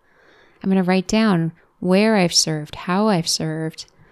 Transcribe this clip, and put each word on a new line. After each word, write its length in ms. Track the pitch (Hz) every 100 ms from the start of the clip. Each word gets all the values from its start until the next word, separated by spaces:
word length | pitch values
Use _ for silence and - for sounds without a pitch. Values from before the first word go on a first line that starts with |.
| _ _ _ _ _ _
I'm 60 | 190
gonna 140 | 190
write 260 | 180 190 185
down 420 | 214 220 180 165 - _ _
where 360 | 180 185 214 220
I've 180 | 175
served, 420 | - - 156 151 -
how 340 | - 180 214
I've 180 | 190 165
served, 600 | - 160 156 160 - - _ -